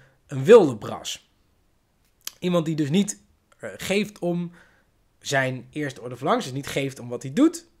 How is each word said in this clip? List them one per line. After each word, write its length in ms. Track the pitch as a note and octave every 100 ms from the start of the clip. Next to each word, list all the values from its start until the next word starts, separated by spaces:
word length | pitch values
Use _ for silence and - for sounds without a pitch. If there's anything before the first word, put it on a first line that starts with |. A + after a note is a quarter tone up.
| - _ _
een 160 | C3+
wildebras. 840 | C3+ A#3 D#3 A2 A2 G#2+ - - - _ _ _ _ _ _ _ _ _ - -
Iemand 260 | F3+ F3 D#3+
die 100 | D#3
dus 140 | C#3+
niet, 320 | F3 G3+ - _ _ _ _
eh, 100 | A2+ G2
geeft 420 | - G3 G#3 -
om 320 | F3 F3 E3+ - - _ _ _ _ _
zijn 480 | - C#3 C3 B2+ B2+
eerste 300 | D3+ C#3+ -
orde 140 | A#2+ B2
verlangens, 300 | D3 A#3+ C#3+
dus 80 |
niet 140 | C3 C#3
geeft 320 | D3 C#3 C3
om 100 | A#2+
wat 140 | A#2+
hij 100 | C3+
doet, 320 | D#3 D#4+ - - _